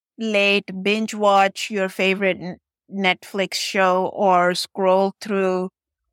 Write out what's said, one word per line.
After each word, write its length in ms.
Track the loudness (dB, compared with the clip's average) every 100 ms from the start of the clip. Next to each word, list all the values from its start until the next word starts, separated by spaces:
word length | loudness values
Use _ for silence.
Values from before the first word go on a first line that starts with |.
| _ -8
late, 540 | -2 0 2 0 -2 -6
binge 300 | -2 -2 -4
watch 560 | 0 4 4 2 -2 -6
your 180 | -4 -4
favorite 480 | 0 0 0 -2 -2
n-, 180 | -8 -14 _ _ _
Netflix 640 | -2 -2 -2 -6 -6 -4 -6
show, 520 | -4 2 2 2 0
or 400 | 0 4 4 4
scroll 600 | 0 -6 -2 2 2 2 -4
through 500 | -6 -2 0 -2 -6 -10 _ _ _